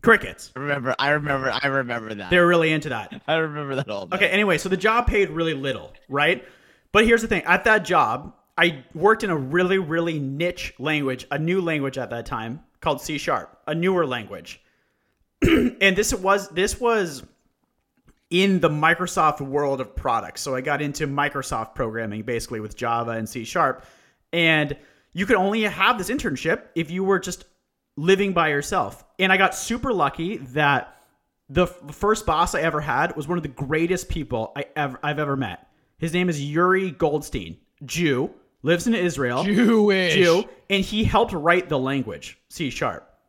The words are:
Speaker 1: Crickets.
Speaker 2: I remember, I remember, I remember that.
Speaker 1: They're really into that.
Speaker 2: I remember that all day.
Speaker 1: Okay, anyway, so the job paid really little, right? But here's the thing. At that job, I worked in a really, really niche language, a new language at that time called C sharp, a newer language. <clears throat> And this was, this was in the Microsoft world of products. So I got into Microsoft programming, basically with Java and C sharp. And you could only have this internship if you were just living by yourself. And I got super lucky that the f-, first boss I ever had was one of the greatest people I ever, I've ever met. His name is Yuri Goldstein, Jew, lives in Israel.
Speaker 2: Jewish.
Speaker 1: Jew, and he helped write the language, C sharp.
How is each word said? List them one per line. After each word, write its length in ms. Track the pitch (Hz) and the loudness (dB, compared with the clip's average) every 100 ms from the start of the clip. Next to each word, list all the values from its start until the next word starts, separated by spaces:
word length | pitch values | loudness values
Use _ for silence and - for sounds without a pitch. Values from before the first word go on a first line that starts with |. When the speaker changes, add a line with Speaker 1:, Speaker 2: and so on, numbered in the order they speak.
Speaker 1:
Crickets. 500 | - 214 95 92 - | 6 4 2 -14 -16
Speaker 2:
I 60 | - | -10
remember, 340 | 143 143 127 - | -4 -2 -2 0
I 100 | 139 | 2
remember, 420 | 147 147 139 131 113 | 0 0 -2 0 -2
I 40 | 139 | 0
remember 480 | 135 123 120 110 | -2 -2 -6 -6
that. 160 | 104 92 | -10 0
Speaker 1:
They're 160 | 180 175 | 4 4
really 240 | 170 160 | 4 2
into 180 | 156 151 | 0 -4
that. 320 | 117 101 - - | -8 -10 -14 -4
Speaker 2:
I 100 | 160 | -2
remember 380 | 160 147 143 135 | -2 -6 -6 -6
that 120 | 139 | -4
all 180 | 101 90 | -8 -6
day. 100 | 190 | 0
Speaker 1:
Okay, 120 | 180 | 0
anyway, 300 | 190 208 156 | 2 2 0
so 100 | 190 | 0
the 80 | 185 | 0
job 300 | 208 226 226 | 2 2 2
paid 220 | 220 185 | 0 0
really 240 | 156 165 | 0 -2
little, 380 | 143 135 117 78 - _ | -2 -4 -6 -10 -20 _
right? 360 | 135 151 185 - - _ _ _ | 2 2 2 -4 -20 _ _ _
But 140 | 202 226 | 4 6
here's 160 | 233 | 4
the 60 | 226 | 2
thing. 140 | 196 | -2
At 220 | - 190 | 2 2
that 200 | 233 214 | 4 2
job, 500 | 170 175 117 123 - - _ - | 4 2 2 0 -8 -20 _ 2
I 280 | 175 147 - | 2 2 -14
worked 300 | 156 190 226 | 2 4 4
in 60 | 214 | 2
a 60 | 160 | -2
really, 420 | 131 170 180 190 | 0 2 2 2
really 400 | 165 165 170 160 | 0 -2 -2 -2
niche 540 | 135 139 175 175 - - | -4 -2 -4 -4 -12 -6
language, 480 | 139 151 139 123 - | -2 0 0 -4 -6
a 80 | 147 | -4
new 220 | 160 190 | 0 0
language 380 | 170 156 135 131 | 0 -2 -4 -6
at 120 | 120 | -8
that 140 | 120 117 | -8 -6
time 340 | 120 113 139 _ _ | -6 -6 -10 _ _
called 200 | 160 135 | -4 -4
C 180 | - 151 | -4 -6
sharp, 400 | - 127 - _ - | -2 -4 -4 _ -6
a 80 | |
newer 320 | 156 180 185 147 | -2 0 2 0
language. 540 | 123 104 98 80 - _ | -4 -8 -14 -16 -20 _
<clears throat> 40 | _ _ _ _ _ _ _ | _ _ _ _ _ _ _
And 520 | - 320 240 240 196 185 | 4 4 2 4 2 4
this 180 | 208 | 0
was, 340 | 240 185 196 190 | 0 2 2 0
this 300 | 156 202 - | -2 -2 0
was 420 | 240 226 180 135 - _ _ _ _ _ _ _ _ _ _ | 0 2 0 -6 -16 _ _ _ _ _ _ _ _ _ _
in 300 | 175 196 190 | 2 4 4
the 80 | 165 | 2
Microsoft 680 | 151 156 170 180 - 156 147 | 2 2 2 0 2 2 2
world 400 | 139 143 143 135 | -4 -2 0 -2
of 140 | 127 | -4
products. 460 | - 135 113 90 - | -6 -2 -2 -4 -10
So 140 | - | -6
I 60 | 127 | -4
got 200 | 135 139 | -2 -2
into 240 | 147 139 151 | -2 -4 -4
Microsoft 680 | 139 143 143 131 123 110 | -2 -2 -2 -6 -6 -6
programming, 480 | - 117 113 110 107 | -6 -4 -4 -6 -6
basically 380 | 110 117 - 117 | -4 -6 -4 -8
with 160 | 107 - | -10 -6
Java 340 | 120 117 120 | -2 -2 -2
and 160 | 113 110 | -6 -6
C 160 | 127 | -10
sharp. 400 | 113 180 147 127 - _ _ _ _ | -6 0 0 0 -12 _ _ _ _
And 440 | 170 165 156 147 143 - _ _ | 2 4 4 0 -6 -14 _ _
you 140 | 170 190 | -6 2
could 100 | 214 | 2
only 260 | 190 220 | 4 0
have 360 | 214 165 196 233 | -2 2 2 2
this 120 | 180 | -2
internship 520 | 160 208 135 160 160 - | -2 -2 -2 -2 -2 -2
if 160 | - 156 | -6 -4
you 120 | 175 | -2
were 140 | 190 190 | 0 0
just 260 | 185 180 - _ _ _ _ - | 0 -12 -14 _ _ _ _ -4
living 340 | 160 190 202 | 2 4 4
by 160 | 175 156 | 2 2
yourself. 560 | 143 147 190 101 - _ - | 0 -2 -2 -2 -6 _ -2
And 120 | 190 | 2
I 40 | 185 | 4
got 180 | 190 | 4
super 380 | - - 240 269 | 0 -6 -4 -2
lucky 460 | 202 143 - 170 214 | 0 0 0 -6 -6
that 580 | 135 131 147 135 - _ _ _ _ _ _ | -6 0 2 2 -2 _ _ _ _ _ _
the 120 | 143 | 0
f-, 300 | 175 - 143 | 0 -2 -18
first 320 | 147 202 220 - | -4 0 0 0
boss 280 | 156 175 | 0 0
I 60 | 170 | 0
ever 180 | 160 151 | 0 -2
had 340 | 143 127 170 - | -2 0 0 -2
was 120 | 143 | -4
one 100 | 175 | -4
of 40 | |
the 60 | 151 | -6
greatest 600 | 127 135 156 170 180 - | -8 -2 0 0 -2 -4
people 440 | 165 131 120 110 - | -6 -4 -4 -4 -8
I 80 | 143 | -8
ever, 240 | - 143 127 | -4 -6 -4
I've 160 | 147 151 | -6 -4
ever 180 | 147 139 | -2 -2
met. 320 | 113 92 _ _ _ _ | -4 -8 _ _ _ _
His 140 | 160 | -4
name 160 | 175 180 | 0 0
is 140 | 151 | -2
Yuri 480 | 143 147 180 190 190 | -4 2 4 2 0
Goldstein, 680 | 147 160 147 139 127 82 85 _ _ | -2 -2 -2 -6 -10 -10 -14 _ _
Jew, 460 | 135 156 170 127 160 - _ _ | -10 -2 0 0 -2 -8 _ _
lives 240 | 135 131 233 | 0 0 2
in 80 | |
Israel. 500 | 226 180 135 127 123 | 0 0 0 -2 0
Speaker 2:
Jewish. 720 | 180 208 233 220 208 190 180 | 0 2 4 4 4 4 4
Speaker 1:
Jew, 300 | 160 175 170 - - _ | 4 6 4 0 -12 _
and 140 | 196 | 0
he 200 | 190 208 | 0 0
helped 280 | 220 208 226 | 2 4 2
write 360 | 180 151 180 180 | 2 2 2 2
the 100 | 147 | -2
language, 600 | 131 139 107 76 - - _ | 0 -2 -4 -10 -14 -20 _
C 220 | - 147 | -8 -6
sharp. 380 | - 131 85 - _ | -4 -4 -4 -14 _